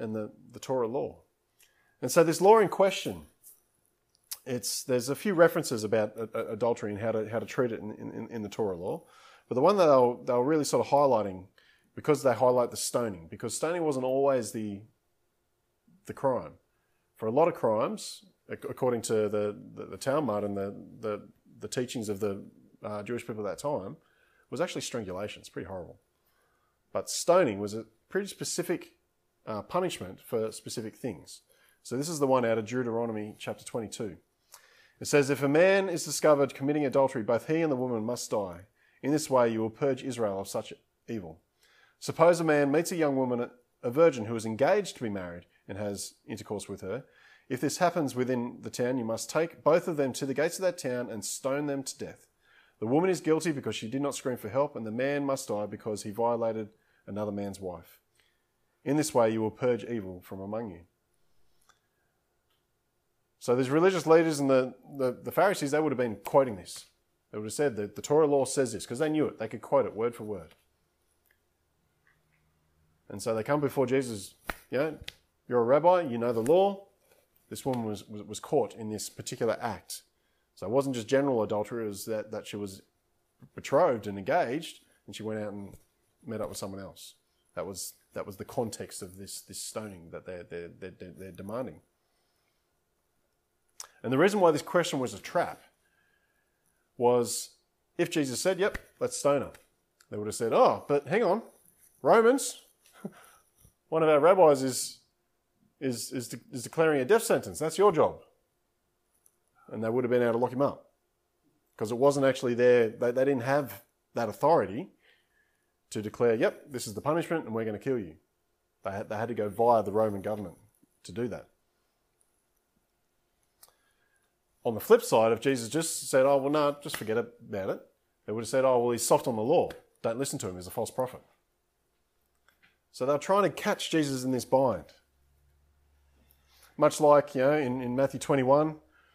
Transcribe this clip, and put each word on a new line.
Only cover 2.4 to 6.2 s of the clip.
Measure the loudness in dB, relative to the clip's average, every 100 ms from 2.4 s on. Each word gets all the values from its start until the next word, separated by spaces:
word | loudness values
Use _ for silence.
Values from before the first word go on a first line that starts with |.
law | 8 8
in | 6
question, | 4 2 2 -6 -8 -12 _ -20 -20 _ _ _ _ _ _ _ -14
it's, | -8 -6 -4 -6
there's | -2 -2 0
a |
few | -4 0
references | 6 6 6 -2 -4
about | 0 0 0
a, | -4